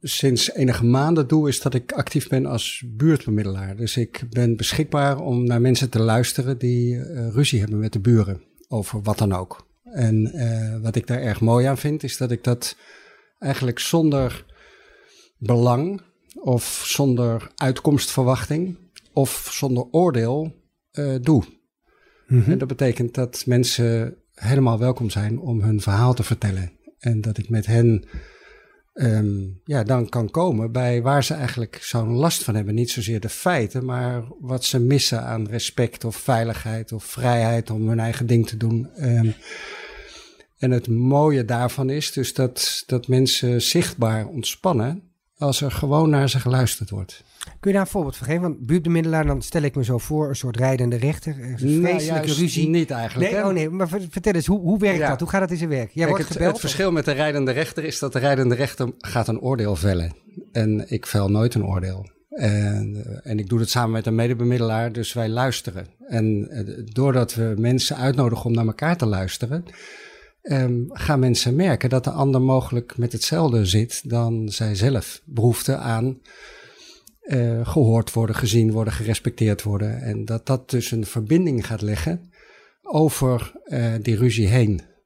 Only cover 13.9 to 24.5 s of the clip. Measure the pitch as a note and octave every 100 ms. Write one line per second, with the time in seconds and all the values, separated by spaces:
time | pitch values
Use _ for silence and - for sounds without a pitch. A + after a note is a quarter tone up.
13.9 | E3+ D#3+ C#3+ B2+ - - - - - -
14.9 | _ _ _ _ _ G#2+ A#2+ A#2+ B2 E3
15.9 | G3 _ _ _ - F4 B2 - - -
16.9 | - C#3 A#2+ A#2+ A2+ - - C3+ B2+ -
17.9 | C#3+ - - B2+ C3 - D3+ F#3 F3 _
18.9 | - _ - C3+ - - - C#3 B2 A#2+
19.9 | D#3+ F3+ B2 A2+ C#3 D#3+ - _ _ _
20.9 | - C#3+ C3 B2 D3 E2+ - _ _ _
21.9 | _ _ _ _ B2+ A2 F#3 C3 C3 C3
22.9 | A#2 A#2+ B2+ B2 - - B2 B2 - A#2+
23.9 | A#2 A#2 - _ _ G#2